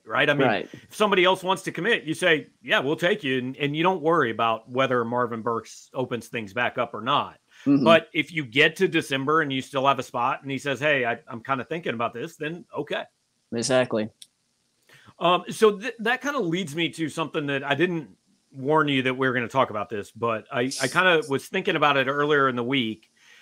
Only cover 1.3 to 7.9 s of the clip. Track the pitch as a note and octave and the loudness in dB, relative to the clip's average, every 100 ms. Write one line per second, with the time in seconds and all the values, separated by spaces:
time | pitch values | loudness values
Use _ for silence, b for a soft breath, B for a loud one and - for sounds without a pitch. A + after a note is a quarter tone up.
1.3 | F#3 F3 F#3+ - C#3 F#3+ G#3+ D3+ D3+ F3+ | 2 -2 -4 -4 -6 -2 -2 -4 -2 2
2.3 | D#3 B2+ _ B2+ G#3 C3+ D#3+ F3 - C#3 | 2 0 _ -2 0 0 -2 0 0 -2
3.3 | C3 B2+ C3+ D3 D3+ F3 F#3+ D3+ E3 B2 | -2 -4 -4 -4 0 0 2 2 2 2
4.3 | G#2+ A#2 A2+ - B2+ C3+ B2 A#2 B2 A#2+ | 0 0 0 -4 0 2 2 0 0 -2
5.3 | A2+ A2+ A2+ - - - C#3 B2+ A#2+ - | -2 -4 -4 -6 -20 -14 -6 -6 -6 -8
6.3 | A#2+ G2+ G#2 A#2 C3 A#2 G#2+ A#2 C#3 G2 | -10 -8 -2 -2 -2 -6 -4 -2 -2 -2
7.3 | - _ B - C#3+ C#3 | -8 _ B 2 4 6